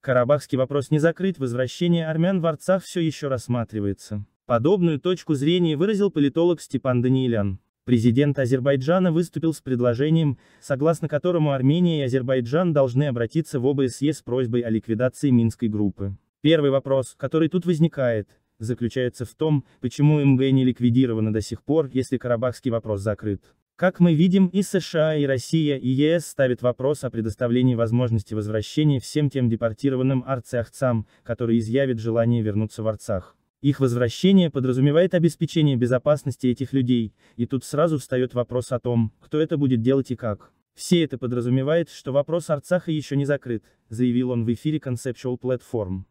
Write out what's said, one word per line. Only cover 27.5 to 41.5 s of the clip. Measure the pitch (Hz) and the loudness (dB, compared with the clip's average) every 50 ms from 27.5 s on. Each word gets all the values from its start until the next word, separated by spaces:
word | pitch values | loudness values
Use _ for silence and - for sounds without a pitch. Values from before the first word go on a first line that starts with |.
| 117 127 127 131 123 | 2 2 2 2 2
возможности | 113 117 110 113 123 127 117 113 110 101 - 110 | 2 0 0 2 0 0 2 0 -2 -2 -4 -6
возвращения | 107 104 104 107 110 107 - - 151 156 151 139 127 | -6 -4 -2 -4 -4 -4 -2 -2 0 2 2 0 0
всем | - - - 151 147 139 | -4 -4 -4 -2 -2 0
тем | - 135 123 117 | 0 0 0 0
депортированным | 113 110 120 113 110 _ - 139 131 127 127 131 135 127 123 | 0 0 -2 -4 -4 _ -2 -2 0 0 0 0 0 0 -2
арцахцам, | 131 135 127 - - - 120 113 - _ - 135 127 117 110 104 _ _ _ _ | -2 -6 -6 -6 -6 -4 -4 -4 -6 _ -2 -2 0 0 -2 -4 _ _ _ _
которые | - 117 _ 123 113 113 117 | -10 -6 _ 0 0 0 0
изъявят | 110 110 117 135 139 131 127 113 | 0 0 0 0 0 0 -2 -4
желание | 107 117 113 117 117 120 120 117 | -4 -2 0 2 2 2 2 0
вернуться | 107 107 98 104 110 107 - - 107 | 0 0 0 -2 -2 -4 -6 -6 -4
в | |
Арцах. | 110 110 104 - - 104 92 - - _ _ _ _ _ _ | -4 -4 -6 -6 -6 -6 -6 -6 -10 _ _ _ _ _ _
Их | - 143 139 - | -2 -2 0 2
возвращение | 135 127 120 120 123 117 - - - 185 196 190 180 156 | 0 0 2 0 0 -2 -2 0 2 6 6 6 4 4
подразумевает | - 139 127 131 123 131 135 143 143 160 185 185 185 | 0 -2 0 0 2 4 2 4 4 4 2 4 2
обеспечение | 175 165 170 - _ 170 151 - 170 151 147 135 | 2 2 2 2 _ -6 -2 0 2 2 2 2
безопасности | 117 123 120 127 123 _ 147 151 143 - 139 123 _ - | 2 2 2 0 0 _ 2 0 0 0 -6 -6 _ -2
этих | 127 120 - 135 - | -2 0 0 -4 -2
людей, | 131 135 127 120 127 117 113 104 _ _ _ _ _ | 0 -2 2 2 0 0 0 -4 _ _ _ _ _
и | - 120 | -6 -4
тут | - 139 127 - | -4 -4 -6 -6
сразу | - - 143 165 170 160 | -4 0 0 2 2 0
встает | 139 - - 135 127 127 123 - | -2 -4 -4 -2 -2 -2 -2 -2
вопрос | 123 120 107 120 127 120 - | -4 -4 _ -4 -6 -4 -4
о | 131 117 | -6 -4
том, | _ 123 120 117 113 110 _ _ | _ 0 0 0 0 0 _ _
кто | _ _ - 151 | _ _ -2 -2
это | 160 160 170 | -2 0 0
будет | 143 143 127 127 113 | -2 0 0 0 2
делать | 110 127 135 135 127 - | 2 2 2 0 0 -4
и | 123 | -8
как. | - - 113 101 - - _ _ _ _ _ _ | -8 -6 -8 -8 -8 -12 _ _ _ _ _ _
«Все | - - - 185 170 160 | -16 -2 0 2 2 2
это | 139 135 | -2 -4
подразумевает, | 120 127 120 123 123 117 123 | -8 -6 -4 -4 -2 -2 0